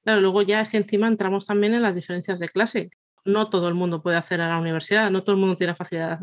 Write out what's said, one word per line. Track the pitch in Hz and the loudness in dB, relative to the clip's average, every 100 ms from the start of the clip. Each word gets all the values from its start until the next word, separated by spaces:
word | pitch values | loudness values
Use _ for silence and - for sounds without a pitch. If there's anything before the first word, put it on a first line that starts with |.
Claro, | 214 214 | 0 2
luego | 190 202 | 4 2
ya | 196 214 | 2 2
es | 214 | 0
que | 214 | -2
encima | 202 202 226 | 0 0 2
entramos | 214 190 196 196 | 0 0 -2 -2
también | 208 208 | 0 2
en | 233 | 2
las | 220 | 0
diferencias | 180 - 175 185 180 | -2 -6 -8 -6 -6
de | 165 | -4
clase. | 190 233 220 175 _ _ _ | -2 0 -2 -6 _ _ _
No | 196 208 220 | 0 0 2
todo | 190 175 | 0 0
el | |
mundo | 175 180 165 | 0 -2 -2
puede | 175 170 | 0 -2
acceder | - 175 | 0 -2
a | 165 | -2
la | 165 | -2
universidad, | 165 160 - 208 214 | -2 -4 0 2 2
no | 190 | 0
todo | 196 196 | 0 2
el | |
mundo | 190 180 | 2 0
tiene | 180 | -2
la | 175 | -4
facilidad | 175 165 165 165 | -8 -6 -6 -6